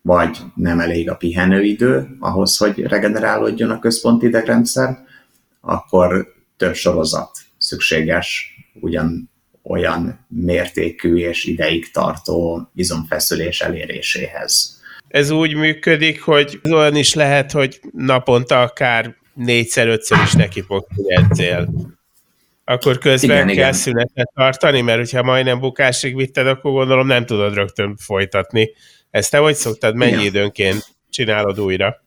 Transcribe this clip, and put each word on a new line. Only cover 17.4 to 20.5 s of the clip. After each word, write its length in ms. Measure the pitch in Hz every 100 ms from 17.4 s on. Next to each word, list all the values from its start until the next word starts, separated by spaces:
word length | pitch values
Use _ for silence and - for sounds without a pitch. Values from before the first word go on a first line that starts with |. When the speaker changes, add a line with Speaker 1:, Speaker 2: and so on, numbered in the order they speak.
| 139
Speaker 2:
hogy 280 | 151 131 - -
naponta 680 | - 131 127 127 123 127 131
akár 540 | 123 - 127 117 117 - _
négyszer, 540 | - 120 120 117 - 113
ötször 300 | 110 - -
is 100 | -
neki 280 | 160 98